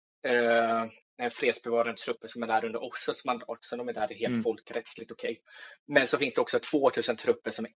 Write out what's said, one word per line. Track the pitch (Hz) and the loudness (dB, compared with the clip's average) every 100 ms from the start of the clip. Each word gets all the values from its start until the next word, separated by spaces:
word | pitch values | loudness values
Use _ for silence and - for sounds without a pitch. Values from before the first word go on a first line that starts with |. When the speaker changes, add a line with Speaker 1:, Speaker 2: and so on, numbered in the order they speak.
| _ _ 139 | _ _ 2
Speaker 1:
eh, | 120 117 117 113 113 113 - _ - 120 | 4 6 6 4 2 -2 -8 _ -8 -6
fredsbevarande | - 127 - 120 117 117 104 | 0 0 0 0 2 2 -2
trupper | - 117 113 | -6 -6 -8
som | 120 | -6
är | 113 | 0
där | 110 110 | 0 0
under | 113 | -4
osses | 123 - - - 123 | -8 -6 -6 -4 -4
mandat, | 120 - 117 | -4 -6 -12
så | - 120 | -8 -6
de | 123 | -6
är | |
där | 113 104 | -4 -4
helt | 101 117 | -2 0
Speaker 2:
Mm. | 120 | 0
Speaker 1:
folkrättsligt | 113 110 - 117 - - 113 | 0 -2 -6 -8 -8 -12 -16
okej. | 117 117 117 _ - - - - | -8 -6 -6 _ -20 -20 -18 0
Men | 143 127 | 2 4
så | 135 | 2
finns | 135 - | 2 2
det | |
också | - 120 | 2 0
tvåtusen | - 151 131 120 123 113 | 2 4 4 4 0 0
trupper | 120 113 120 | 2 0 -2
som | 113 113 | -6 -8